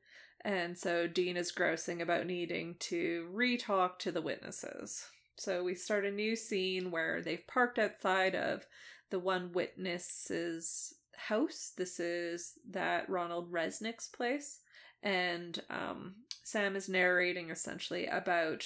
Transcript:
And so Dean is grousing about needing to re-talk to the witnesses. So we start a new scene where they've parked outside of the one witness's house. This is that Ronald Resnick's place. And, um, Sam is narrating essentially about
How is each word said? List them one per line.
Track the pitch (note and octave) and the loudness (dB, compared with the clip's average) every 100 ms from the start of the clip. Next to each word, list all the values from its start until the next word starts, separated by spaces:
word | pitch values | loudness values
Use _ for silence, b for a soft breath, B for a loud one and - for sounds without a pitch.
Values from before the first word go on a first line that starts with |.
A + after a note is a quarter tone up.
| B B B B | B B B B
And | G#3+ F#3+ E3+ F3+ | -2 0 -2 -2
so | F#3 E3+ F3 | 0 2 2
Dean | E3+ F3+ F3 | 2 2 2
is | F3 | 0
grousing | - E3+ E3 - F3 | 2 2 2 -2 -2
about | E3+ E3+ F3 | 2 2 2
needing | F3+ E3+ E3+ E3 F3 | -2 -2 -2 -4 -6
to | - E3+ E3+ E3+ E3+ | -2 0 0 0 -2
re-talk | G3 B3 A#3+ - G3 F3+ F3+ | 2 2 2 2 4 4 2
to | F#3+ | -2
the | E3 | 0
witnesses. | D#3 G2+ - - - - - - - B B - | -2 -4 -4 -6 -6 -8 -8 -8 -10 B B -8
So | - F3+ | -2 0
we | F3+ | 0
start | F3+ - G#3 G3 | -2 0 2 2
a | |
new | G3+ G#3+ A3+ | 0 0 0
scene | - G3+ F#3 F#3 F#3 | 0 0 2 0 0
where | E3 D#3+ E3 | 0 0 0
they've | E3 E3+ - | -2 -4 0
parked | B3+ A#3+ A#3+ | 2 4 4
outside | G#3 - G3 F#3+ F#3+ | 0 2 2 4 4
of | F#3 - - - B B B _ | 4 0 0 -6 B B B _
the | F#3+ | 0
one | F3+ F#3 F3+ | 2 0 0
witness's | F3+ - - F#3 F3 - - - F3 E3+ E3 - - - - _ | 0 0 -2 -4 -2 -2 -2 0 0 0 -2 -2 -4 -6 -10 _
house. | - - G#3+ D#4 - - - | -12 0 2 2 -2 -8 -4
This | F3+ - | -4 -2
is | E3+ F3 E3+ E3+ - - - | -2 0 -2 -4 -8 -12 -8
that | F#3 E3+ F3 - | -2 2 2 0
Ronald | F#3 E3+ E3+ F3 | 0 0 -2 -2
Resnick's | F3 E3 - A3 A#3 - | 0 0 -2 -6 -6 -10
place. | - A#3+ C#4+ C#4+ - B B B _ | -2 0 0 -4 -14 B B B _
And, | G#3 F#3 F3+ F3 F3 F#3 - | 0 2 2 -2 -4 -8 -6
um, | - - - F3+ G3+ - - | -4 -4 -6 -10 -14 -14 -10
Sam | - A3 G3+ G3 | -4 0 2 0
is | F#3+ | 0
narrating | F#3 F3+ F3+ F3+ F3 E3 | 4 6 6 4 0 -4
essentially | - - F#3 - F3 F3+ | -4 -4 -4 -4 -2 0
about | F#3+ F#3+ E3+ D#3+ - | 0 2 4 2 0